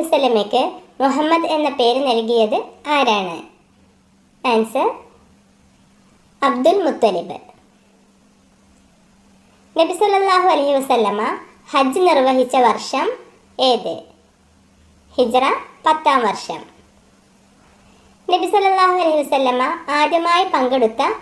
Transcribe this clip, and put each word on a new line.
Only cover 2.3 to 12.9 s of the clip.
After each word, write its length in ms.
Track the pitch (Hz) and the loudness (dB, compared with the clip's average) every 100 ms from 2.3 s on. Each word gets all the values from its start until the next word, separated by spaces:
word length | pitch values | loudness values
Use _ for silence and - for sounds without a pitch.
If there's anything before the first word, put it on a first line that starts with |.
| 240 214 311 453 - 285 294 | 0 0 -2 -6 -10 -2 0
ആരാണ്? 380 | 254 208 185 165 - _ _ _ _ _ _ _ _ _ | 0 0 -4 -10 -16 _ _ _ _ _ _ _ _ _
ആൻസർ, 440 | 262 226 220 262 381 - - _ _ _ _ _ _ _ _ _ _ _ _ _ | -2 0 0 -2 -2 -4 -14 _ _ _ _ _ _ _ _ _ _ _ _ _
അബ്ദുൽ 340 | 277 247 262 392 | -2 0 2 2
മുത്തലിബ്. 540 | 311 - 220 180 185 - - - _ _ _ _ _ _ _ _ _ _ _ _ _ _ _ _ _ _ _ _ _ - | 0 0 0 0 -6 -14 -18 -20 _ _ _ _ _ _ _ _ _ _ _ _ _ _ _ _ _ _ _ _ _ -2
നബി 180 | 330 359 | 0 0
സല്ലല്ലാഹു 480 | 415 392 392 370 370 | 0 2 2 2 2
അലൈഹി 220 | 302 285 | 2 2
വസല്ലമ 460 | 269 269 240 208 208 240 392 - _ - | 0 0 0 0 -2 -4 -6 -12 _ -4
ഹജ്ജ് 300 | 285 269 277 | 0 0 2
നിർവഹിച്ച 520 | 359 294 262 262 247 262 240 | 2 4 2 2 0 2 2
വർഷം 400 | 208 - | 0 -4